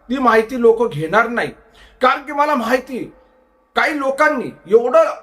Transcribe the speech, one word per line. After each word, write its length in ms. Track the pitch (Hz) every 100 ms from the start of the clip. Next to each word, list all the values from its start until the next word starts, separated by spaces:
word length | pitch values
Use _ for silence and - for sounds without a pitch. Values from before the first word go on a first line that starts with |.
| -
ती 100 | 269
माहिती 420 | 240 226 226 262
लोक 220 | 233 226 226
घेणार 400 | 147 156 208 240
नाही, 220 | 233 143 - _ _ - -
कारण 220 | 254 285
की 100 | 277
मला 220 | 285 302
माहिती 480 | 277 220 254 254 240 - - _ _ _ _ _ 233
काही 220 | 269 302
लोकांनी 520 | 269 269 302 269 151 - 165
एवढं 420 | 226 247 311 294 -